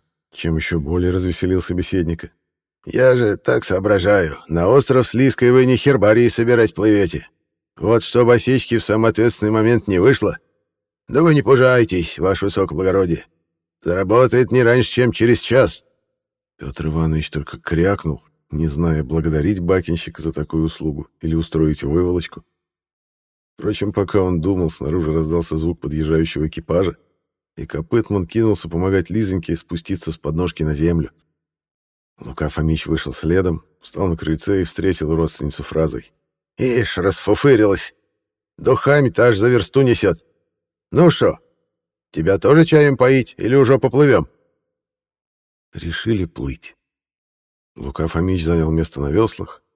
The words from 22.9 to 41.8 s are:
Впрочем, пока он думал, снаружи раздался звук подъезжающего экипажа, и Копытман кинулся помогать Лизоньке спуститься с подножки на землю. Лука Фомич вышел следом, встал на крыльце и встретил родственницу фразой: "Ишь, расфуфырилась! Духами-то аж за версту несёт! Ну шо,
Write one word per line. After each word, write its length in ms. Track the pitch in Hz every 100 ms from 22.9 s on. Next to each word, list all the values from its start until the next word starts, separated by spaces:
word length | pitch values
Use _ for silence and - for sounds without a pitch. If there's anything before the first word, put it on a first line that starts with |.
| _ _ _ _ _ _ -
Впрочем, 340 | 101 104 104
пока 300 | 104 95 104
он 180 | 92 90
думал, 300 | 82 95 82
снаружи 420 | - 67 87 78
раздался 460 | 80 78 85 82 80
звук 220 | 80 87
подъезжающего 680 | 73 76 78 80 82 73 80
экипажа, 500 | - - 82 95 - _ _ _ _ _ -
и 100 | 78
Копытман 600 | - 82 120 110 101 87
кинулся 400 | 117 110 101 82
помогать 420 | 82 92 98 82
Лизоньке 460 | 101 104 95 82 82
спуститься 560 | - 85 - 95 -
с 40 | 82
подножки 460 | 73 78 87 -
на 120 | 78
землю. 360 | 73 82 85 71 - _ _ _ _ _ _ _ _ _ _
Лука 280 | - 76 76
Фомич 380 | 78 80 80 -
вышел 260 | 78 -
следом, 520 | 69 80 92 90 80 - _
встал 260 | - - 92
на 100 | 82
крыльце 440 | 78 80 - 98
и 40 |
встретил 480 | 85 - 92 87 78
родственницу 520 | 80 80 - 73 -
фразой: 480 | 73 78 80 - - _ _ _ _ -
"Ишь, 420 | 127 120 110 -
расфуфырилась! 960 | 95 - - 107 143 123 107 92 - - _ _ _ _ _ -
Духами-то 680 | - 131 - 147 131 - 120
аж 100 | 104
за 120 | 117
версту 340 | 123 90 135
несёт! 420 | 131 107 101 82 _ _ _ _ _ _ _
Ну 180 | - 170
шо, 300 | - 101 76 _ _ _ _